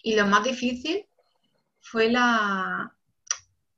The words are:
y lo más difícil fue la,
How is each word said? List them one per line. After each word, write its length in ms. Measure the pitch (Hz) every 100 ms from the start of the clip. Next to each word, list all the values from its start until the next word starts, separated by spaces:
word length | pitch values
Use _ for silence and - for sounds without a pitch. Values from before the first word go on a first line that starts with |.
y 120 | 226 214
lo 120 | 202
más 160 | 208
difícil 640 | 254 247 247 247 311 392 - _ _ _ _ _ _ _
fue 280 | - 226 226
la, 840 | 247 240 226 208 190 185 180 233 _ _ _ _ - _ _ _